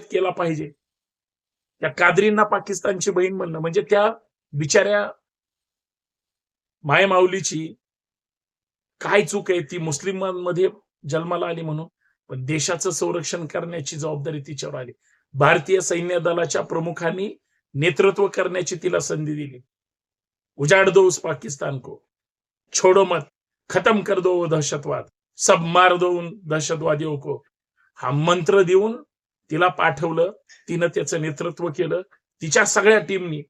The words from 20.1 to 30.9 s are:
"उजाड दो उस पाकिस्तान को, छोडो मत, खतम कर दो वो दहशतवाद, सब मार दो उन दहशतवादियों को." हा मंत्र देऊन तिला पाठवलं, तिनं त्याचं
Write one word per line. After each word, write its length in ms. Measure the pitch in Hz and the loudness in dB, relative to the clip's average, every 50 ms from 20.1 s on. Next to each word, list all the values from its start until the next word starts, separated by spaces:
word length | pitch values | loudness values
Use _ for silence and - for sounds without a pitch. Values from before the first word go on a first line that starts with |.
| _ _ _ _ _ _ _ _ _ | _ _ _ _ _ _ _ _ _
"उजाड 340 | - 143 151 190 190 190 190 | -2 2 4 6 6 6 6
दो 120 | 170 196 | 6 6
उस 180 | 185 185 180 - | 6 6 4 0
पाकिस्तान 600 | - 170 151 - - - 139 - - 147 139 127 | -4 -6 -6 -6 -8 -14 -10 -8 -8 -8 -8 -8
को, 180 | 117 - - - _ _ _ _ _ _ _ _ _ _ _ _ _ _ - | -12 -14 -20 -20 _ _ _ _ _ _ _ _ _ _ _ _ _ _ -4
छोडो 320 | - - 185 185 196 190 | 2 4 6 6 6 4
मत, 140 | 180 175 160 143 _ _ _ _ _ _ _ _ - | 2 0 -4 -6 _ _ _ _ _ _ _ _ -2
खतम 340 | - 233 - 233 220 202 175 | -2 2 2 4 2 2 2
कर 160 | - 196 190 | 0 -2 0
दो 140 | 180 185 180 | 0 0 0
वो 120 | 175 170 | 0 0
दहशतवाद, 580 | 160 160 156 147 - 165 147 139 151 139 123 - - _ _ _ _ _ | 0 0 -2 -2 -2 -6 -6 -6 -6 -8 -8 -8 -12 _ _ _ _ _
सब 220 | - - - 196 170 | -2 2 2 4 4
मार 360 | 165 165 170 180 185 180 180 | 2 2 4 6 6 6 6
दो 120 | 175 180 | 4 2
उन 320 | 180 180 175 170 170 165 - 180 | 0 0 -2 -4 -8 -12 -12 -6
दहशतवादियों 760 | 151 151 160 147 - 165 151 156 165 151 147 160 156 151 139 | -4 -4 -4 -2 -4 -4 -2 0 0 0 0 -2 -4 -6 -6
को." 240 | - 151 135 120 _ _ _ _ _ _ _ _ _ _ _ | -6 -8 -10 -10 _ _ _ _ _ _ _ _ _ _ _
हा 160 | - - 123 | -8 -4 -2
मंत्र 500 | 139 147 156 170 175 185 160 202 196 196 | 0 0 2 2 2 2 2 4 4 4
देऊन 420 | 190 170 185 190 208 220 233 294 - _ _ _ _ _ _ _ _ - | 6 6 4 4 4 2 -2 -6 -12 _ _ _ _ _ _ _ _ -6
तिला 160 | 156 160 175 | -2 2 2
पाठवलं, 640 | 180 175 - 170 160 143 143 170 165 160 165 170 190 214 _ _ _ - _ _ - | 2 2 2 0 0 0 0 -4 -2 0 0 0 -2 -2 _ _ _ -20 _ _ -6
तिनं 180 | 170 165 170 | -4 -2 -2
त्याचं 340 | 170 | -2